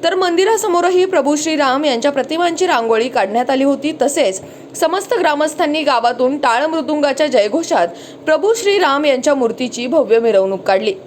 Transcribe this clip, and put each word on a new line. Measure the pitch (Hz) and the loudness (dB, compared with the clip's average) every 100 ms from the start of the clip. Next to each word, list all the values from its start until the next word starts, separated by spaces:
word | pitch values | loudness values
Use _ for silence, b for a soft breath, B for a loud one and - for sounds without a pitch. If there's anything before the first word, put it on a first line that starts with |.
तर | - | 0
मंदिरासमोरही | 370 370 339 381 453 415 349 349 359 | 0 0 2 2 2 0 0 2 2
प्रभू | 370 370 269 294 | 2 0 0 0
श्रीराम | 311 311 277 262 | -2 0 0 0
यांच्या | 302 240 277 | 0 0 -2
प्रतिमांची | 277 262 320 349 339 359 | -2 -4 -2 -2 0 0
रांगोळी | 285 226 220 247 | 0 2 0 0
काढण्यात | 247 196 220 254 | -2 0 0 0
आली | 262 | 0
होती. | 277 277 285 311 | 2 0 -4 -2
तसेच | 254 330 233 190 B B B - | -2 2 -2 -2 B B B -4
समस्त | 330 370 392 466 | -2 -2 -2 0
ग्रामस्थांनी | 339 294 302 302 320 302 | 0 0 -2 -2 -2 0
गावातून | 294 247 233 240 254 285 | 0 2 0 0 -2 0
टाळ | - 233 311 | 0 0 0
मृदुंगाच्या | 320 262 302 285 277 302 | -2 -2 0 0 0 2
जयघोषात | 240 208 262 330 269 175 - B B - | 2 2 0 0 0 0 -4 B B 0
प्रभू | 311 381 | 2 2
श्रीराम | 453 403 403 320 277 | 0 2 2 2 2
यांच्या | 302 254 277 | 0 0 2
मूर्तीची | 277 233 226 254 - 247 | 2 0 -2 -6 -6 -2
भव्य | 311 220 226 | 0 2 2
मिरवणूक | 233 202 190 190 | 4 2 2 -2
काढली. | - 196 214 190 | 0 0 0 -4